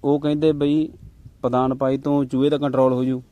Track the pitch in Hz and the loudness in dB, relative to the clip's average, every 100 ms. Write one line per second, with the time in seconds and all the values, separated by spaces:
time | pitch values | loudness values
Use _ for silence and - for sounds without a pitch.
0 | 139 143 147 151 156 147 143 151 156 - | 0 0 0 0 0 2 0 0 -2 -8
1 | - - - _ 127 123 131 131 135 135 | -20 -20 -20 _ -2 0 0 0 -2 -2
2 | 143 143 131 131 139 147 143 131 131 127 | 0 -2 0 0 0 0 0 2 2 2
3 | 127 127 123 | -2 -4 -6